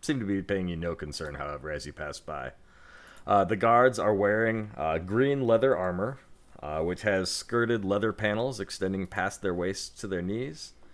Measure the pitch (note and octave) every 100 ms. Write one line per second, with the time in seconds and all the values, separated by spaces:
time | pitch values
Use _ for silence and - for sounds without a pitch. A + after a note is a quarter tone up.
0 | - C#3 G2+ G2 F2+ G2 F2+ E2 E2+ E2
1 | D2 - D#2 C#2+ C#2+ D2 D2+ D2 D2 -
2 | D2 - - D2 B1+ - - - - -
3 | - - - G2+ F#2 G#2+ A2+ A#2+ B2+ G#2
4 | F#2+ G2 G2+ G#2+ A2+ A2 G#2+ - D#2+ E2
5 | F2+ A2+ C#3 C#3 A#2+ A2+ C3+ F2+ F#2 F2+
6 | C3+ C3+ - - - - D2+ D#2 E2 F2+
7 | G#2+ F#2+ F#2 - - A#2 A#2 A#2 F#2+ G2+
8 | A2 G2 G#2+ G#2+ C3 A2 G2 - F#2+ F#2+
9 | F#2 F#2 F#2+ - G2 F2 F2+ G2 - -
10 | G2+ F#2 F2+ A2 C#3 D#3 - - -